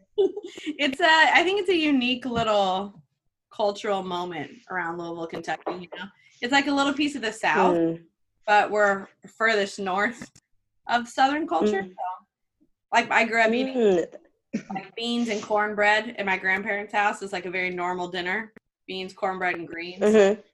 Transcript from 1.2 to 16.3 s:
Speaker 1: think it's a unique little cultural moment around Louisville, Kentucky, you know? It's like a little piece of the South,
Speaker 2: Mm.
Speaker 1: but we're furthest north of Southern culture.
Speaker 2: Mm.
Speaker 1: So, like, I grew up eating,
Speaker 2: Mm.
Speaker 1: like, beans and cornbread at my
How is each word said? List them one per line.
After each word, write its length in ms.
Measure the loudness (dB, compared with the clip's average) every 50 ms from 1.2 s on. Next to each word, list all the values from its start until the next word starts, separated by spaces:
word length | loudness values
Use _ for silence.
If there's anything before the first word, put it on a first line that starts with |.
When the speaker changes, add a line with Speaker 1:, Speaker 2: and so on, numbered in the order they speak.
| 6 6 6 4 4
Speaker 1:
think 160 | 4 0 0
it's 100 | 0 2
a 60 | 2
unique 500 | 2 2 2 2 2 2 0 -2 -2 -4
little 760 | -4 -2 0 0 2 4 4 4 2 2 0 -2 -6 -10 -16 -20 _ _ _ _ _ _ _ _ _ -4
cultural 480 | 0 0 0 0 -2 -2 -2 -2 -2
moment 500 | -2 -4 -4 -4 -4 -6 -6 -8 -8 -10 -12 -20 _ _
around 260 | -6 -6 -4 -4 -6 -8
Louisville, 300 | -8 -8 -8 -8 -8 -8
Kentucky, 440 | -8 -10 -6 -6 -8 -6 -6 -8
you 160 | -10 -10 -12 -14 -14 -14
know? 80 | -14 -14 -16 _ _ _ _ _
It's 120 | -4 0 2
like 140 | 2 2 2
a 40 |
little 220 | 0 0 0 0 0
piece 220 | -2 -2 -2 -2
of 60 | -4
the 100 | -6 -6 -6
South, 420 | -2 -2 0 2 4 4 4 4
Speaker 2:
Mm. 260 | 2 2 0 0 -4 -10 _ _ _ _ _ _ _ _
Speaker 1:
but 260 | 4 4 4 4 4
we're 360 | 2 2 2 2 2 0 -4 -12 _ _ _ -20 -6 _
furthest 400 | 0 2 2 2 0 -2 -4 -6
north 520 | -4 -2 0 0 0 -2 -2 -8 -14 -18 _ -20 _ _ _ _ _ _ _ _ _ 0
of 200 | 0 0 0 -2
Southern 380 | 0 2 2 2 2 0 -2 -2
culture. 360 | 0 2 2 2 2 0 -4
Speaker 2:
Mm. 60 | -6
Speaker 1:
So, 360 | -10 -10 -8 -8 -8 -10 _ _ _ _ _ _ _ _ _ _ _ _ _ _ 0
like, 180 | 0 2 2
I 140 | 2 2 2
grew 160 | 2 2 2
up 100 | 2 4
eating, 240 | 2 2 0 -2 0
Speaker 2:
Mm. 300 | 2 4 4 4 4 2 -2 -8 -20 _ _ _ _ _ _ -10 -10 -8 -8 -10
Speaker 1:
like, 220 | -10 -10 -10 -10
beans 320 | -8 -6 -4 -2 -2 -2 -2
and 120 | -2 -4
cornbread 720 | -2 -2 0 0 0 0 0 2 2 4 4 2 0 -4 -8 -6
at 80 | -2
my 120 | -2